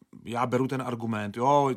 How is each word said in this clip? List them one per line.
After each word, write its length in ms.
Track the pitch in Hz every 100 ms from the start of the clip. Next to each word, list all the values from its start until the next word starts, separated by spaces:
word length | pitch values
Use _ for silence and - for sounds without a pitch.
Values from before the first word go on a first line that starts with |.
| _ - -
já 200 | 117 123
beru 220 | 123 131
ten 140 | 135
argument, 560 | 127 120 113 107 104 107
jo, 320 | 127 143 139